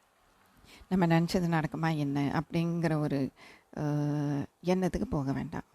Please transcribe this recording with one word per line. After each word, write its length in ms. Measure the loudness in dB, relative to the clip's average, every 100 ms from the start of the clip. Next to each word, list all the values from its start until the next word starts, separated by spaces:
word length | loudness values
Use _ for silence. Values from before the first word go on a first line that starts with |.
| _ _ _ _ _ _ -20 -16 -2
நம்ம 300 | 2 4 4
நினைச்சது 440 | 4 0 2 0
நடக்குமா 340 | 0 0 0 0
என்ன 440 | 0 0 0 -2
அப்படிங்கிற 580 | -2 -2 0 0 0 0
ஒரு, 320 | 0 0 -2 -6 -20 -20 _ -6
அஹ், 680 | -2 0 0 -2 -2 -4 -6 _
எண்ணத்துக்கு 420 | -2 0 0 -2 -2
போக 220 | -2 -2
வேண்டாம். 320 | -4 -4 -10 -14